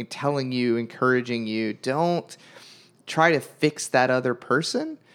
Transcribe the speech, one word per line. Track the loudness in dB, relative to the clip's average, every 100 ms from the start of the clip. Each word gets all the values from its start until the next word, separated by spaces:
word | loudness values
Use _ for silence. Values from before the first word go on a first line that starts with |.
| -12
telling | -6 -4 -2 -2
you, | 0 0 0
encouraging | -2 -2 2 2 0 -4 -4
you, | -4 -4
don't | -4 -4 0 0 0 -4 -14 -20 -20 -20 -20 _ _ -6
try | 2 4
to | 4
fix | 0 0 0 0 0
that | 2 4
other | 2 0
person. | -2 0 0 0 -4 -6 -10 _